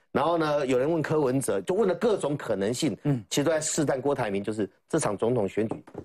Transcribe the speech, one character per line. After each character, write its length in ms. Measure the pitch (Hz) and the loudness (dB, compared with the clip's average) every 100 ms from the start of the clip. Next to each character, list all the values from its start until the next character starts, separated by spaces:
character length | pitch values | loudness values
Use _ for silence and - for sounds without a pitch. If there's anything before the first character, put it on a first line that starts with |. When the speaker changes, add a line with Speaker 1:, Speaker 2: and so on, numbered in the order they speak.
| _ | _
Speaker 1:
然 120 | - | 0
后 140 | 151 170 | 2 2
呢， 280 | 151 147 131 | 2 2 2
有 140 | 123 | 2
人 120 | 143 | 2
问 100 | 170 | 0
柯 180 | 147 156 | 0 2
文 200 | 131 135 | 2 0
哲， 220 | - 101 | 0 -2
就 140 | - 185 | 0 0
问 120 | 202 | 2
了 60 | |
各 240 | 170 226 202 | 2 2 2
种 180 | 139 147 | 0 -4
可 200 | - 98 | -2 -2
能 180 | 98 | -2
性。 240 | 123 147 - | 0 -2 -2
Speaker 2:
嗯。 200 | 147 127 - | -2 -2 0
Speaker 1:
其 60 | - | 0
实 80 | |
都 80 | 139 | 2
在 100 | 156 | 0
试 240 | 151 - 143 | 0 0 0
探 160 | 135 | 0
郭 140 | 139 135 | 0 0
台 160 | 110 | 0
铭， 120 | 98 | -2
就 80 | 107 | -4
是 160 | 107 98 _ - | -4 -4 _ -4
这 80 | 160 | -2
场 180 | 110 98 | 0 0
总 200 | 113 123 | 0 0
统 120 | 98 | 0
选 200 | - 110 | -2 -4
举 160 | - - - | -4 -12 -18